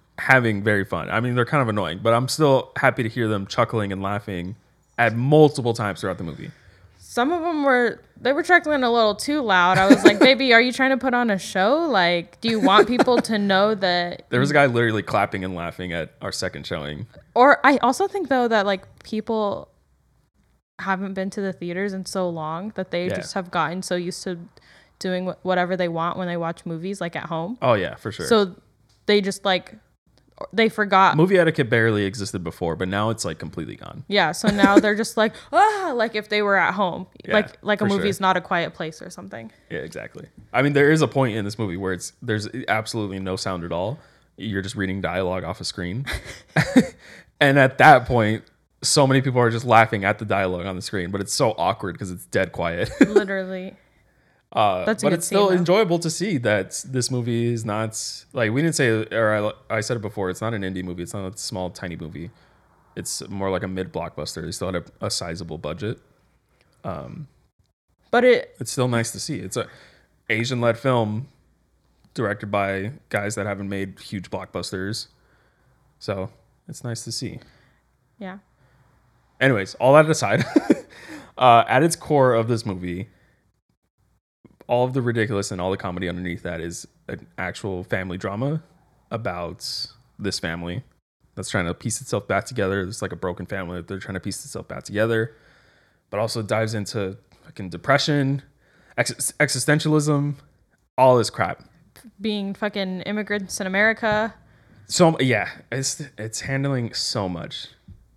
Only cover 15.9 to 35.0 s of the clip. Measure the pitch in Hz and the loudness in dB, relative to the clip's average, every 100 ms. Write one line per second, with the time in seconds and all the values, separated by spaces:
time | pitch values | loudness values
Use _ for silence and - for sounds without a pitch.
15.9 | 85 80 - 101 - 92 76 71 85 73 | -6 -6 -10 -10 -6 -6 -8 -8 -8 -6
16.9 | 76 117 - - - 262 - 262 277 240 | -8 -12 -16 -6 4 6 6 4 4 2
17.9 | 262 392 403 311 262 240 220 196 196 - | 0 -2 -2 -2 0 2 2 0 -2 -6
18.9 | - - 214 208 220 202 - - _ _ | -20 -8 -8 -4 -4 -2 -6 -12 _ _
19.9 | _ _ _ _ _ _ _ _ - 190 | _ _ _ _ _ _ _ _ -10 -4
20.9 | 190 196 190 190 214 196 185 175 175 202 | -4 -4 -6 -6 -4 -6 -6 -6 -4 -4
21.9 | 190 180 196 180 170 156 160 208 - 185 | -6 -8 -4 -4 -4 -6 -8 -8 -8 -6
22.9 | 175 180 190 - 202 175 175 151 185 185 | -4 -2 -4 -6 -8 -4 -2 -2 -2 -4
23.9 | 180 175 - - 170 170 _ _ - _ | -4 -4 -8 -8 -10 -12 _ _ -20 _
24.9 | - 185 185 185 - 185 180 180 185 180 | -10 -6 -4 -4 -6 -2 0 0 0 -2
25.9 | 165 165 - 180 175 165 170 - 165 180 | -2 -4 -4 -6 -4 -4 -6 -8 -8 -8
26.9 | 202 175 170 160 165 170 247 139 110 87 | -6 -6 -8 -6 -6 -6 -2 2 2 2
27.9 | - 110 - 78 226 196 180 _ _ _ | -6 -10 -6 2 4 2 -4 _ _ _
28.9 | _ - 208 196 196 202 185 - - _ | _ 2 2 2 -4 -2 -2 -2 -20 _
29.9 | _ _ _ _ - - 190 220 220 202 | _ _ _ _ -16 -8 2 2 2 2
30.9 | 190 190 151 185 190 160 160 123 117 113 | 6 6 6 6 6 4 4 2 4 4
31.9 | 104 98 101 98 98 85 - 85 80 92 | 2 0 -2 -6 -6 -8 -6 -4 -2 -2
32.9 | 101 110 113 92 80 80 - 67 50 - | -2 -2 -2 -6 -8 -10 -10 -10 -12 -14
33.9 | - - 202 165 160 214 202 196 202 214 | -16 -4 0 0 0 -2 0 2 0 0
34.9 | 208 | -4